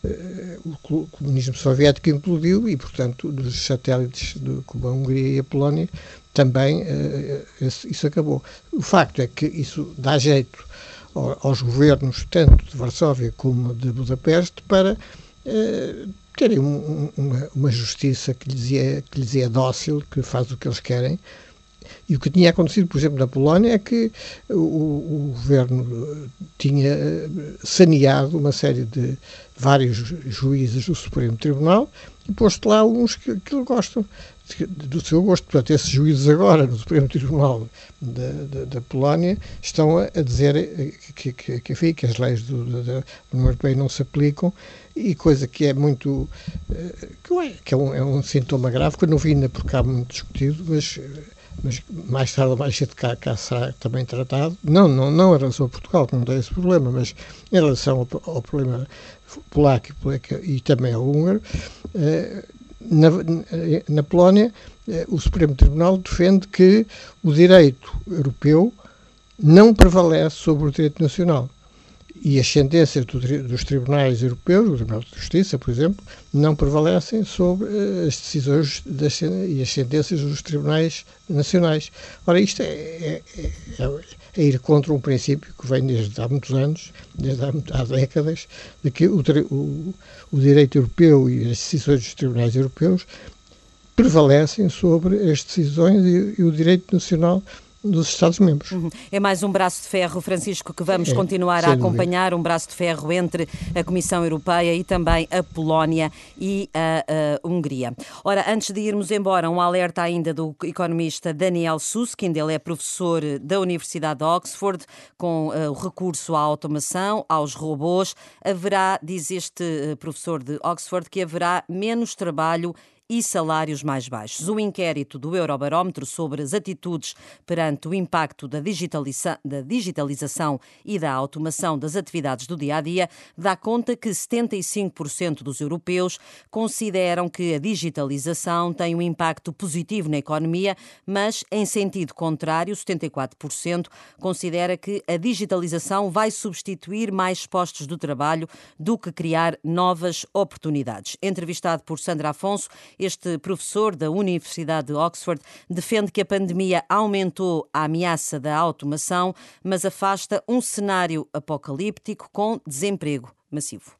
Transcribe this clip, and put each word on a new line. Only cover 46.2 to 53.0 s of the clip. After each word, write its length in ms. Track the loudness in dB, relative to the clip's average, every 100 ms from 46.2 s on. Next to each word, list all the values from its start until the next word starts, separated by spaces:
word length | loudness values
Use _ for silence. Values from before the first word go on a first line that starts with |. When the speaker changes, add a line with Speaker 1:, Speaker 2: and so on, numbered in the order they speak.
| -6 -10 -12 -12 -8
Speaker 1:
eh, 360 | -8 -8 -12 -18 -18
que 100 | -4
é, 200 | -4 -4 -10
que 100 | -2 0
é 20 |
um, 160 | 0
é 100 | -2
um 200 | 0 0
sintoma 480 | 0 -2 0 -2 0
grave, 260 | 0 0 0
que 60 |
eu 60 | 2
não 80 | 2
vi 140 | 4
ainda 180 | 2 2
por 160 | -2 -2
cá 180 | 0
muito 280 | 0 -2 -4
discutido, 500 | -10 -10 -2 -2 -2 -2
mas, 300 | -2 -2 -10
eh, 260 | -14 -18 -20 -20 -18 -8
mas 180 | -6 -6 -10 -14 -6
mais 260 | -2 0
tarde 180 | 2 2
ou 60 | 2
mais 200 | -2 -2
cedo 180 | -4
cá, 180 | -4